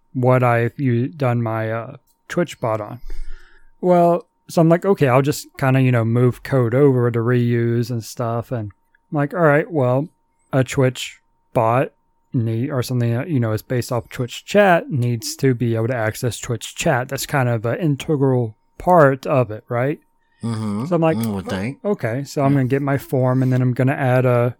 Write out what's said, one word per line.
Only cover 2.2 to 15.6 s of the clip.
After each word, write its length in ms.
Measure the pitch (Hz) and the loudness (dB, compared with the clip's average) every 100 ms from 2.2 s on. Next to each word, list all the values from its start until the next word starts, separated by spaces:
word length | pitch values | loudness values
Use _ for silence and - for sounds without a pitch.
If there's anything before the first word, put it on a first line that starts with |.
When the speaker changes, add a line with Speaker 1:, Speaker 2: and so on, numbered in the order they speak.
| - | -8
Speaker 1:
Twitch 320 | - 170 - | -4 -4 -4
bot 200 | 117 110 | -4 -4
on. 200 | 104 120 - - - - - - - _ | -6 -10 -6 -4 -4 -8 -12 -20 -20 _
Well, 460 | 180 175 170 170 - _ - | 2 4 4 2 -4 _ -4
so 120 | 180 | 2
I'm 60 | 165 | 4
like, 160 | 170 | 4
"Okay, 240 | 190 196 135 | 2 2 4
I'll 140 | 127 | 4
just 260 | 139 143 - - | 2 -2 -8 -2
kinda, 220 | 135 131 | 2 4
you 100 | 131 | 4
know, 140 | 120 | 2
move 380 | 113 120 123 - | 2 2 2 0
code 300 | - 135 117 | -2 0 2
over 360 | 123 147 127 120 | 4 4 4 2
to 80 | 117 | 0
reuse 720 | 113 123 120 117 117 117 117 | 0 2 2 2 0 0 -2
and 120 | 120 | -6
stuff." 480 | - - 117 117 - | -8 -8 -6 -6 -6
And 180 | 120 104 - _ _ _ | -8 -8 -14 _ _ _
I'm 60 | 151 | -4
like, 180 | 147 | -2
"All 60 | 185 | 2
right, 260 | 160 147 175 | 4 4 2
well, 380 | 160 123 127 165 _ _ _ _ | 0 0 0 -2 _ _ _ _
a 100 | 131 | -2
Twitch 540 | 123 139 131 123 - - _ _ _ | 0 0 0 -2 -10 -16 _ _ _
bot 400 | 131 113 123 - _ _ _ _ | 0 2 2 0 _ _ _ _
need, 380 | 135 113 113 135 | -4 -2 -4 -4
or 120 | 135 | -4
something 300 | 120 123 117 | -2 -2 0
that, 160 | 117 180 | -2 -2
you 120 | 135 | -2
know, 120 | 113 | 0
is 100 | 110 | -2
based 280 | - 127 - | -4 -6 -4
off 180 | 120 - | -6 -6
Twitch 360 | - 123 - | -8 -10 -10
chat 460 | - 202 202 170 285 | -2 2 4 2 0
needs 440 | 135 120 117 - - | -4 -2 -4 -8 -2
to 180 | 135 | 0
be 200 | 120 | 0